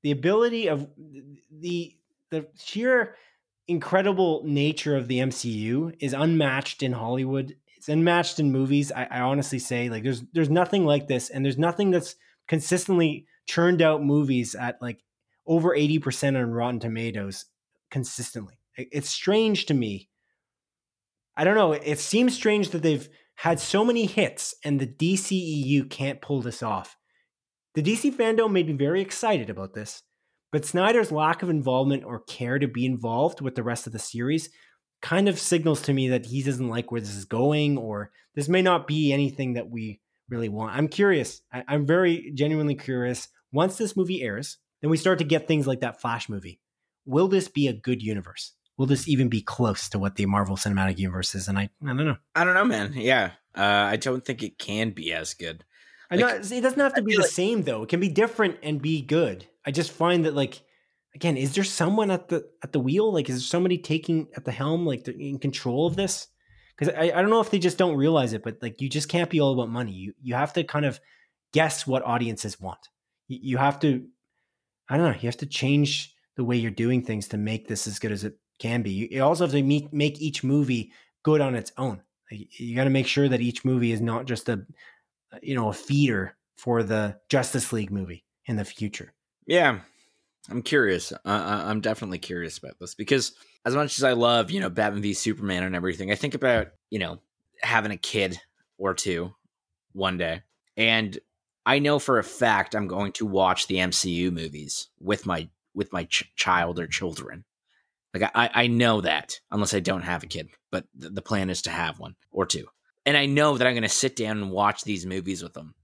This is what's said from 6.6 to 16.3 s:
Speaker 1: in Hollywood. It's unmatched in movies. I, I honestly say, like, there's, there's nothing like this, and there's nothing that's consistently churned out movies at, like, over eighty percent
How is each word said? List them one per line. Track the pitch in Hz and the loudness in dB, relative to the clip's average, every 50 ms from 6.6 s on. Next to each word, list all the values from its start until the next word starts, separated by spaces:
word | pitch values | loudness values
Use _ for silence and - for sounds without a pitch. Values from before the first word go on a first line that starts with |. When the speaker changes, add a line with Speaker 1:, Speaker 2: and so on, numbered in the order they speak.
| 139 - - - 143 | -4 -6 -6 -4 -4
Speaker 1:
in | 131 | -2
Hollywood. | 123 117 113 113 123 131 131 131 135 135 135 135 - _ _ _ _ | -2 -2 -2 -2 -2 -2 -2 -2 -2 -2 -4 -6 -10 _ _ _ _
It's | _ - | _ -6
unmatched | - 151 160 165 170 170 175 170 165 - - | 0 2 4 4 4 4 4 2 0 -2 0
in | 151 143 | 2 2
movies. | 131 131 135 131 143 143 143 143 | 2 2 2 2 2 2 2 0
I, | - 127 127 - | -4 -6 -6 -4
I | - 127 | -2 -2
honestly | 123 127 139 143 139 143 139 127 | 0 2 2 0 0 -2 -4 -6
say, | - - 127 120 120 123 | -4 -4 -2 -2 -2 -2
like, | 113 110 107 | -4 -4 -2
there's, | 135 131 110 127 - - | -2 -4 -4 -6 -4 0
there's | 165 160 143 | 0 2 4
nothing | 151 175 180 175 - 196 180 | 4 2 2 2 2 2 4
like | 151 147 147 143 | 4 4 2 2
this, | 143 135 123 123 - | 0 -2 -2 -2 -4
and | - 135 135 | -4 -2 0
there's | 139 131 | 0 0
nothing | 127 160 170 170 170 202 196 | 2 0 0 2 2 2 2
that's | 180 170 143 - - _ _ _ _ _ _ | 2 2 0 -2 -14 _ _ _ _ _ _
consistently | - 165 160 151 - 180 180 185 - 190 175 165 156 147 - - _ _ _ _ | -2 -2 -2 0 0 -2 0 2 2 2 4 4 2 0 -2 -10 _ _ _ _
churned | - - - 170 175 180 165 | -4 0 4 4 4 6 6
out | 170 156 156 147 147 | 6 4 4 4 2
movies | 143 143 151 147 135 135 123 120 107 - | 4 4 4 4 4 2 0 0 -2 -6
at, | 104 123 120 120 - | -6 -6 -6 -6 -6
like, | 123 123 113 _ _ _ _ _ _ _ _ _ _ | -10 -10 -10 _ _ _ _ _ _ _ _ _ _
over | - 165 170 160 180 170 | 2 2 4 4 4 4
eighty | 147 151 147 156 156 | 4 4 4 2 2
percent | 143 135 123 - - 139 | 0 -2 -4 0 0 0